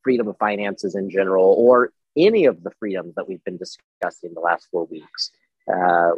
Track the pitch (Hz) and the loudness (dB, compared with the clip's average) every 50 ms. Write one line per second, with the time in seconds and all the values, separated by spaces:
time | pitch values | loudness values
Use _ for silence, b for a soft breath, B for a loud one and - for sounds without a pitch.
0 | - 131 127 117 113 104 98 - 107 104 104 101 104 101 95 - - 95 87 101 | -2 -2 -2 0 -2 -4 -4 -4 -2 -2 -2 -2 -4 -6 -6 -6 -8 -6 -6 -6
1 | 98 95 85 95 98 92 95 95 95 95 98 - 117 123 123 123 123 - _ _ | -8 -4 -2 -2 0 0 2 4 4 4 6 6 6 6 6 6 4 0 _ _
2 | _ _ - 147 170 208 226 214 170 127 101 82 85 - - - 110 104 95 92 | _ _ 0 2 2 4 4 4 2 2 0 0 -8 -16 -14 -10 -10 -8 -8 -8
3 | 82 87 80 95 90 - 95 85 - 95 90 85 92 - - - _ _ _ - | -10 -10 -10 -12 -10 -10 -12 -12 -10 -12 -12 -12 -14 -16 -18 -20 _ _ _ -8
4 | 95 87 - _ - 87 85 82 82 85 85 - _ _ - 87 82 80 82 78 | -8 -8 -8 _ -16 -16 -10 -4 -2 -2 -2 -2 _ _ -6 -6 -6 -6 -10 -18
5 | - _ - - - - _ _ _ _ _ _ - - 95 92 90 90 87 85 | -18 _ -12 -12 -12 -12 _ _ _ _ _ _ -6 -4 -2 0 0 2 2 2
6 | 85 85 85 | 2 2 0